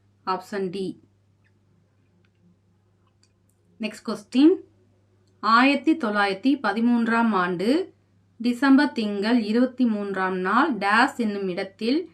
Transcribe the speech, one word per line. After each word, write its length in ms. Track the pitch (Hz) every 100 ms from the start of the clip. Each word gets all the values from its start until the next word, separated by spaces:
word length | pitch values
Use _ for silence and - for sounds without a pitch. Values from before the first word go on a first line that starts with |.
| _ _ -
ஆப்ஷன் 440 | 190 - 202 190
டி. 320 | 190 185 - _ _ _ _ _ _ _ _ _ _ _ _ _ _ _ _ _ _ _ _ _ _ _ _ _ _ _ _
நெக்ஸ்ட் 260 | 214 - -
கொஸ்டின், 500 | 208 - 254 311 381 - _ _ _ _ _ _ _
ஆயிரத்தி 580 | 208 226 269 285 320 320
தொள்ளாயிரத்தி 600 | 214 208 202 190 262 285
பதிமூன்றாம் 680 | 208 202 240 240 226 226 233
ஆண்டு 600 | 190 180 175 202 311 381 _ _ _ _ _
டிசம்பர் 540 | 233 240 277 269 285
திங்கள் 500 | 240 208 202 214 247
இருபத்தி 440 | 208 226 254 - 240
மூன்றாம் 520 | 208 202 190 190 185
நாள் 400 | 185 226 330 208
டேஸ் 380 | 196 220 254 -
என்னும் 300 | 220 202 190
இடத்தில் 640 | 175 190 - 220 302 359